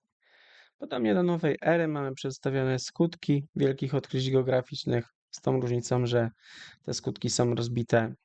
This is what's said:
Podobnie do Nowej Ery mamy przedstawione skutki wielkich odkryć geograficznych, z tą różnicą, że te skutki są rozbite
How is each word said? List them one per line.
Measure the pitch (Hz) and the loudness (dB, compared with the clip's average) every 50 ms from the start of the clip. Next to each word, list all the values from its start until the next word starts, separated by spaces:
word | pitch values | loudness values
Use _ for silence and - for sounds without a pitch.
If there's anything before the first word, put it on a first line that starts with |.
| _ _ _ _ _ _ _ _ _ _ - - - _ _ - | _ _ _ _ _ _ _ _ _ _ -20 -20 -20 _ _ -14
Podobnie | 277 294 - 254 226 214 202 | -10 -6 -4 0 2 2 2
do | 180 | 4
Nowej | 175 175 175 165 175 147 135 - | 4 2 2 2 2 0 0 0
Ery | - - 170 170 165 156 | 2 2 2 2 2 0
mamy | 151 143 139 135 135 | -2 -4 -4 -6 -6
przedstawione | - - 135 127 - - 143 135 135 131 131 131 127 | -6 -6 -6 -6 -4 -4 -2 0 0 0 0 0 -2
skutki | - - - - 170 170 - - - - 147 143 143 - - | -4 -4 0 0 0 0 0 -4 0 0 2 2 0 -2 -2
wielkich | - 139 135 135 - 139 131 147 | 0 2 2 0 0 -2 -2 -2
odkryć | 131 - - - 127 131 131 | -2 -2 -2 -4 -2 0 2
geograficznych, | 131 131 127 131 131 127 123 - 139 - - 143 123 120 120 - _ _ _ _ | 2 2 2 2 2 0 0 -2 -8 -6 -4 -2 -2 -2 -2 -6 _ _ _ _
z | - - | -12 -6
tą | - 135 131 131 | -2 0 0 0
różnicą, | 127 120 120 120 120 - 127 123 123 | 0 0 -2 -2 0 0 0 0 0
że | 117 120 120 117 117 - _ - - - - - - - _ | 2 2 2 0 0 -4 _ -20 -20 -20 -20 -20 -20 -20 _
te | - 147 - | -8 -6 -6
skutki | - - 123 123 - - - | -4 -4 -6 -6 -4 -2 0
są | - - 123 120 117 | 2 2 2 2 2
rozbite | 120 117 120 120 123 117 - - 117 110 113 127 - | 0 -2 -2 -2 -2 0 4 4 4 4 2 -4 -10